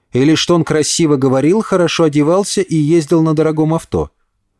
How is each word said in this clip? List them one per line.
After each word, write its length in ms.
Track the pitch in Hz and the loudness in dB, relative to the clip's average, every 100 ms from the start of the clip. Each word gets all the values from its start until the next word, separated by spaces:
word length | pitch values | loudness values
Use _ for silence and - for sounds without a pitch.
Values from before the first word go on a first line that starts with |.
| _ | _
или 240 | 123 143 156 | 0 2 2
что 200 | - 170 | 0 0
он 80 | |
красиво 520 | 156 156 - - 160 143 | 0 -2 -2 0 0 2
говорил, 460 | 135 131 147 220 | 2 2 2 0
хорошо 440 | - 185 165 - 160 | 0 -2 0 0 0
одевался 560 | 147 147 185 196 202 | 0 0 0 -2 -4
и 140 | 180 160 | -2 0
ездил 460 | 147 170 143 165 | 2 0 2 0
на 140 | 160 156 | 2 0
дорогом 380 | 156 156 156 | 0 0 -2
авто. 380 | 160 - 85 76 _ _ _ _ | -2 -4 -6 -6 _ _ _ _